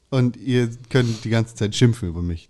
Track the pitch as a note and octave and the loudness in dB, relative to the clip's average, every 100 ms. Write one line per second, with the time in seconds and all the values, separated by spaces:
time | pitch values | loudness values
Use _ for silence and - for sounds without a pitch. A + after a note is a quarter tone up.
0 | - C3 B2 - A#2+ B2 A#2 A#2+ - C3 | -4 0 0 -2 -2 0 0 -4 -2 0
1 | A#2+ A2 A2+ A2+ A2+ - G#2 - B2 A2+ | 0 -2 -2 0 0 -4 -4 4 2 2
2 | F2+ E2+ F2 E2 | -6 -4 -4 -6